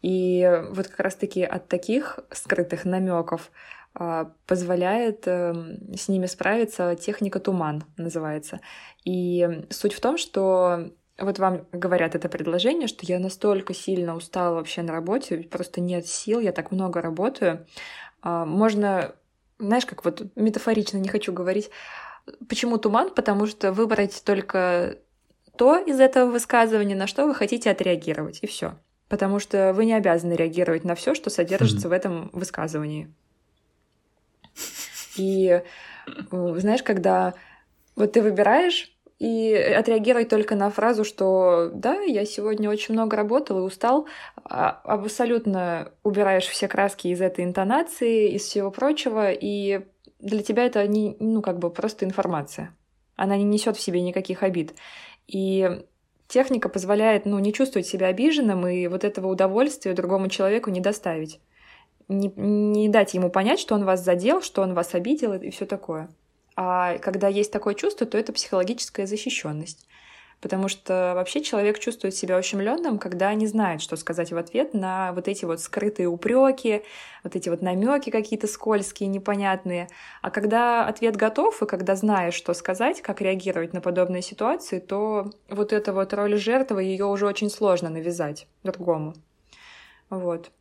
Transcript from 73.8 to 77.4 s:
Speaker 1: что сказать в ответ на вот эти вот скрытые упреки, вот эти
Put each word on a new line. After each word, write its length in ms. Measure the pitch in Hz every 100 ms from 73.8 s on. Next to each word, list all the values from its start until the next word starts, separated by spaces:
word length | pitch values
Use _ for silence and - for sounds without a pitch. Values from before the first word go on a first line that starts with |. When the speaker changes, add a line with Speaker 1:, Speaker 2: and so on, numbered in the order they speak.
Speaker 1:
что 140 | - 160
сказать 360 | - 170 170
в 60 | 170
ответ 360 | 170 226 269
на 380 | 214 190 185 185
вот 140 | 180 180
эти 180 | 196 175
вот 140 | 165
скрытые 480 | - - 208 208 180
упреки, 720 | 175 214 247 269 262 233 214 208 - - -
вот 120 | 185
эти 120 | 185